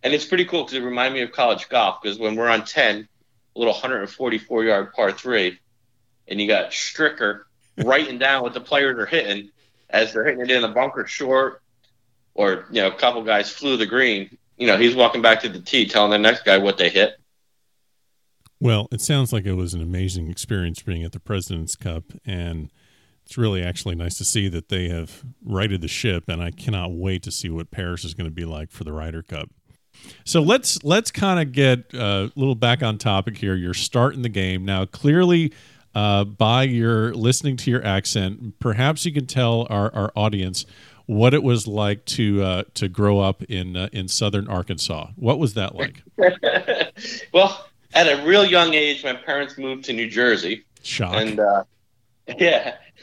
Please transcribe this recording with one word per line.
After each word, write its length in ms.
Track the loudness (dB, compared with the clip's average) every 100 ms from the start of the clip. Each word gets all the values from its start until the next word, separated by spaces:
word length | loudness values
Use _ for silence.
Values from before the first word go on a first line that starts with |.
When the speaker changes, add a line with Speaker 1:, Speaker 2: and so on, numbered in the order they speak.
Speaker 1:
And 100 | 0
it's 100 | -2
pretty 200 | 0 0
cool 180 | 0 -2
'cause 120 | -4
it 60 | -6
reminded 300 | -6 -2 -2
me 80 | -2
of 100 | -6
college 360 | 0 0 0 0
golf, 320 | 2 2 0
'cause 200 | -8 -4
when 160 | -4 0
we're 120 | 2
on 160 | 2
ten, 440 | 0 0 2 0 -8 _ _ _ _ -2
a 20 |
little 160 | 0
hundred 280 | 0 -4 -4
and 60 | -6
forty-four 540 | -6 -4 -4 -4 -2
yard 300 | 2 2 0
par 180 | -2 -2
three, 480 | -2 -2 0 0 -4 _ _ _ _ _ _ -10
and 120 | -4
you 60 | 2
got 240 | 2 0
Stricker 760 | -6 -8 -2 -2 0 -4 -4 _ _
Speaker 2:
<laughs> 180 | _ -6
Speaker 1:
writing 380 | 2 2 0 -2
down 280 | 0 0
what 100 | -2
the 60 | -8
players 360 | -2 0 0 -2
are 100 | -2
hitting 440 | -2 -2 -6 -8 _ _ _ _
as 220 | 0 0
they're 120 | 0
hitting 180 | -2 -2
it 100 | 0
in 100 | 0
the 60 | 2
bunker 360 | 0 -2 -4
short, 580 | -10 -8 0 2 0 -4 _ _ _ _ _ _ _
or, 320 | 0 0 0 -4
you 100 | 0
know, 60 | 0
a 80 |
couple 260 | 2 0 0
guys 260 | 0 0 0
flew 260 | -6 -2 -2
the 100 | 0
green. 520 | 2 0 0 -6 -18 _ _
You 120 | 2
know, 80 | 4
he's 180 | 4
walking 260 | 6 2 6
back 200 | 4 4
to 80 | 2
the 120 | -10
tee 240 | -2 0 2
telling 240 | 4 4
the 60 | 6
next 260 | 4 4
guy 140 | 4 4
what 200 | 4 2
they 120 | 2
hit. 260 | 4 2 0 _ _ _ _ _ _ _ _ _ _ _ _ _ _
Speaker 2:
Well, 260 | 2 2 0
it 80 | -6
sounds 320 | -2 0 0
like 140 | -2 -2
it 80 |
was 200 | -2 -2
an 80 | -4
amazing 480 | -4 -2 -4 -4 -8
experience 500 | -8 -6 -4 -4 -6
being 220 | -8 -6
at 80 | -6
the 80 | -10
President's 560 | -6 -6 -4 -8 -8
Cup, 300 | -8 -6 -8 -10 -16
and 460 | -10 -6 -6 -8 -10 _ _ _ _ _ _
it's 120 | -2
really 240 | 0 0
actually 320 | -4 -6 -6
nice 240 | -6 -6 -4
to 60 |
see 240 | -2 -2 -2
that 200 | -4 -6
they 220 | -4 -4
have 340 | -6 -8 -14 -20 -18
righted 380 | -6 -2 -2 -2
the 80 | -4
ship, 360 | -4 -2 -4 -4
and 140 | -6
I 80 | -6
cannot 420 | -6 -4 -4 -4
wait 300 | -4 -4 -4
to 80 | -6
see 180 | -8 -8
what 220 | -8 -8
Paris 340 | -8 -6 -6
is 80 | -8
gonna 160 | -8 -8
be 160 | -6
like 260 | -8 -8 -12
for 140 | -12
the 80 | -10
Ryder 300 | -8 -8 -10
Cup. 260 | -10 -12 -12 _ _ _ _ _ -20 -18 0
So 160 | 2
let's, 420 | 4 4 2 -4
let's 260 | 2 2 2
kinda 360 | -2 2 2 0
get, 480 | 4 4 4 0
uh, 340 | -6 -2 0 -2
a 100 | -2
little 160 | 0
back 280 | 2 2 2
on 160 | 0 0
topic 400 | 0 0 0 -4
here. 160 | -2
You're 180 | -2 -2
starting 480 | -4 -2 2 2 2
the 80 | -4
game. 380 | -2 -2 -2 -2
Now, 180 | -2
clearly, 720 | -2 0 2 4 6 4 2 -4 -20 _ _
uh, 300 | 0 2 2
by 400 | 2 2 2 4
your 500 | 2 2 2 2 0
listening 420 | 0 2 2 0 -2
to 140 | 0
your 120 | 0
accent, 760 | 0 0 0 -2 -2 -4 -12 -6
perhaps 460 | -2 0 0 0 -2
you 60 |
can 120 | -4
tell 420 | -2 0 2 2 0
our, 200 | 0 0
our 180 | -2 -4
audience 520 | 0 0 0 -4 -6 -10 -18 -20 -20 -4
what 260 | 4 6
it 100 | 6
was 240 | 2 0 0
like 380 | -2 -2 -2
to, 380 | -4 0 2 2
uh, 220 | 2 -2 -4
to 140 | -6 -6
grow 320 | 2 4 4
up 220 | 2 0
in, 300 | -6 -8 -6
uh, 140 | -6 -6
in 160 | -6 -4
southern 420 | -2 0 -2 -2
Arkansas. 640 | -4 -4 -4 -4 -6 -8 -4
What 220 | 0 2
was 160 | 0
that 200 | -2 -6
like? 280 | -6 -10 -10 -18 2
Speaker 1:
<laughs> 720 | 2 4 0 0 -2 -2 -2 -6 -14 -14 0
Well, 340 | 4 4 2 -16 _ _
at 120 | 2 4
a 160 | 2 4
real 180 | 6
young 300 | 6 6 4
age, 280 | 2 2 0
my 120 | -4
parents 420 | -6 -4 -4 -4 -6
moved 300 | -8 -6 -6
to 80 |
New 160 | -6 -4
Jersey. 560 | 2 4 4 0 -6 _ _
Speaker 2:
Shock. 320 | -10 -4 -2
Speaker 1:
And, 260 | 0 -2 2
uh, 240 | 2 2 0 _ _ _ _ _ -16
<laughs> 120 | 0
yeah, 380 | 2 2 0 -10 -20 _